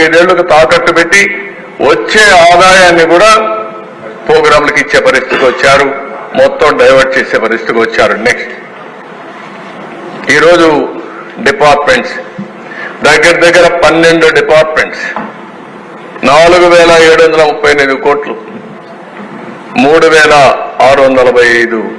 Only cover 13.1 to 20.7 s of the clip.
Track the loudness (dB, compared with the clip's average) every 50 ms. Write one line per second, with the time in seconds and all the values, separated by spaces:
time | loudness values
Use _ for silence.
13.1 | 2 2 2 2 2 2 2 2 4 4 4 4 2 2 2 2 2 2 2 2
14.1 | 2 2 2 2 2 0 0 2 2 2 2 0 -2 -8 -10 -12 -10 -12 -12 -10
15.1 | -10 -10 -12 -12 -14 -18 -20 -20 -20 -20 -20 -20 -20 -20 -20 -20 -20 -20 -20 -20
16.1 | -12 -6 -2 2 2 4 4 4 4 4 4 4 4 4 4 4 4 4 4 4
17.1 | 4 4 4 2 2 2 0 0 0 -2 -2 0 0 0 0 0 -2 -2 -2 -2
18.1 | -2 -2 -4 -8 -10 -12 -14 -16 -16 -16 -16 -18 -18 -20 -20 -20 -20 -20 -20 -18
19.1 | -18 -18 -16 -16 -16 -16 -16 -16 -16 -18 -18 -8 -4 -2 0 2 2 4 4 4
20.1 | 4 4 4 4 4 4 4 4 2 0 -4 -6